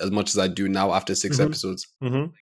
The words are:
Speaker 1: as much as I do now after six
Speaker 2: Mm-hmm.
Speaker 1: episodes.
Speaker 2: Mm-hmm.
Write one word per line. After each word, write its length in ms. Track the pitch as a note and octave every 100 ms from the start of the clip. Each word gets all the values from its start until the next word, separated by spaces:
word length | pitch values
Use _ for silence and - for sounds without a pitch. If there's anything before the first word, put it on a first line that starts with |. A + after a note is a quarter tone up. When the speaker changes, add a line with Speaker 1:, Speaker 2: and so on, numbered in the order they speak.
Speaker 1:
as 100 | F#2+
much 200 | G#2 G2
as 80 | G2+
I 100 | F#2
do 200 | F#2 G2
now 240 | F#2+ G2
after 220 | F#2 -
six 220 | F#2+ G2+ C3+
Speaker 2:
Mm-hmm. 100 | D3+
Speaker 1:
episodes. 400 | D#3 F#2+ F#2+ - _
Speaker 2:
Mm-hmm. 300 | B2+ C3 D#3 - _